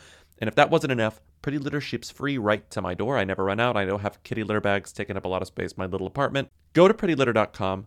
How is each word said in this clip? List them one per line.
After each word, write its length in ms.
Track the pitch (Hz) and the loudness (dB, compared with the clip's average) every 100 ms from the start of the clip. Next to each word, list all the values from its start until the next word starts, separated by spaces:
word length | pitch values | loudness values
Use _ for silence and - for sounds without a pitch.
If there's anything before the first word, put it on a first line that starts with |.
| - - _ - | -14 -20 _ -10
And 100 | 110 | -2
if 60 | 123 | 2
that 140 | 143 | 4
wasn't 220 | 160 151 | 4 2
enough, 300 | 123 110 - _ _ | 0 0 -2 _ _
Pretty 180 | - 143 | -6 -6
Litter 200 | 143 147 | -4 -6
ships 300 | 131 120 - | -6 -8 -8
free 300 | - 139 135 | -8 -4 -2
right 280 | 104 104 - | 0 0 -2
to 100 | - | -8
my 140 | 92 90 | -6 -4
door. 220 | 104 135 | -2 0
I 40 | |
never 200 | 95 95 95 | 0 0 0
run 140 | 101 | 0
out. 180 | 123 107 | 0 0
I 80 | 95 | 0
don't 160 | 101 | -2
have 200 | 101 - | -4 -8
kitty 200 | - 117 | -8 -6
litter 160 | 104 107 | -2 0
bags 320 | 101 98 - | 0 -2 -4
taking 240 | - 104 95 | -8 -8 -6
up 100 | 92 | -4
a 20 | |
lot 140 | 92 | -4
of 40 | 92 | -4
space 240 | - 92 | -6 -8
in 20 | - | -6
my 80 | 95 | -6
little 220 | 95 95 | -4 -4
apartment. 420 | - 139 139 135 _ _ | -2 -2 -2 -6 _ _
Go 140 | - 185 | 6 8
to 60 | |
pretty 200 | 220 190 | 6 0
litter 180 | 151 127 | 2 2
dot 200 | 110 104 | 2 0
com 320 | - 95 95 | -2 -4 -4